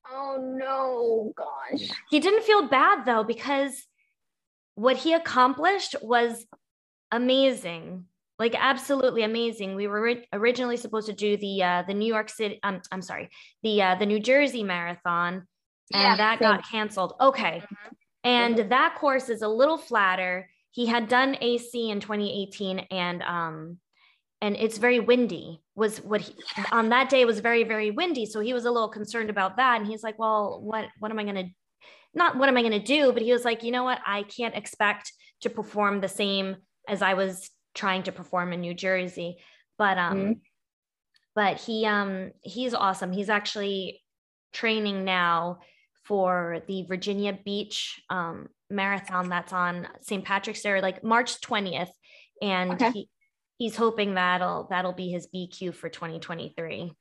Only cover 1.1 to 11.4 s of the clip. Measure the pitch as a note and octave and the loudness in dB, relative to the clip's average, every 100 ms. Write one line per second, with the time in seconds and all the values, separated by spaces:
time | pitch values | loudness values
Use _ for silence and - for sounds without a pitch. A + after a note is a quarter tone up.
1.1 | A3+ G#3+ - D3 C#3 - C#4+ - - - | 2 0 -6 -8 -8 -6 -4 -4 -10 2
2.1 | D4 F4 G#4+ G#4+ G#4 C#4+ C4+ E4 G4 B3 | 2 4 4 6 4 6 6 6 4 4
3.1 | A3+ A3 A3+ B3+ C#4 C#4 - - _ _ | 2 2 -4 -2 0 0 -4 -18 _ _
4.1 | _ _ _ _ _ _ - A#3+ B3 D#4+ | _ _ _ _ _ _ 0 2 4 2
5.1 | E4 E4 B3+ B3+ C4+ E4+ G4 - - A3 | 2 2 4 4 6 2 2 -2 -8 2
6.1 | A#3+ A#3+ A3 - - _ _ _ _ _ | 4 4 -2 -12 -20 _ _ _ _ _
7.1 | A#3 B3 C4 C4+ A3 F3 E3+ D#3+ F3+ F3+ | 0 2 4 4 2 -8 -10 -12 -14 -16
8.1 | _ _ - A#3 A#3+ C4 C4 - C#4 B3+ | _ _ -2 -2 2 2 2 0 2 2
9.1 | A#3 G#3+ A3+ A#3 A3+ G3 G3 G3+ G#3 A3+ | 2 0 0 -2 -4 -6 -4 -4 0 -2
10.1 | A#3+ - G#3 A#3 B3 B3 A#3+ A#3 G#3+ G#3+ | -2 -6 0 2 2 -2 -4 -4 -6 -6
11.1 | G3+ G#3 G#3 | -4 0 0